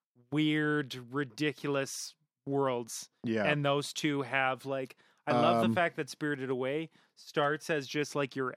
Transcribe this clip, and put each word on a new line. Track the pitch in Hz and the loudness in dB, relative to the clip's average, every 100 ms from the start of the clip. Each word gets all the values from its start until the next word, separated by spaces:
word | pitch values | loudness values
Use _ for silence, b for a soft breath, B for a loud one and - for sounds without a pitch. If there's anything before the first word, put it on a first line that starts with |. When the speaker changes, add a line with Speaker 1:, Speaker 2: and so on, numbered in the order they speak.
| _ 123 120 | _ _ -4
Speaker 1:
weird, | 147 151 151 151 147 131 127 120 | 2 2 2 2 0 -2 -8 -6
ridiculous | 135 135 107 151 135 143 139 135 - - - _ _ 139 | -4 -4 -2 -2 -2 -2 -2 -2 -6 -12 -14 _ _ -4
worlds. | 139 135 123 117 - - _ | 0 2 0 -4 -10 -14 _
Speaker 2:
Yeah. | 117 110 151 | -2 0 2
Speaker 1:
And | 147 | 2
those | 143 143 139 | 2 0 -2
two | - 156 143 | -2 -2 0
have, | 123 135 131 127 135 | 0 2 2 0 -4
like, | 135 135 - b b - | -6 -6 -12 b b 0
I | |
love | 120 120 117 | 4 6 6
Speaker 2:
Um, | 113 | 4
Speaker 1:
the | 113 | 4
fact | 170 - | 2 0
that | 143 | -8
Spirited | - 147 139 131 | -4 -2 -2 -2
Away | 127 131 151 160 b b - | -2 -2 -2 -6 b b -20
starts | - 156 147 151 - | -4 2 2 2 0
as | 156 127 | -2 -2
just, | 151 143 147 | -4 -2 -2
like, | 143 131 | -2 -2
your | 127 | -4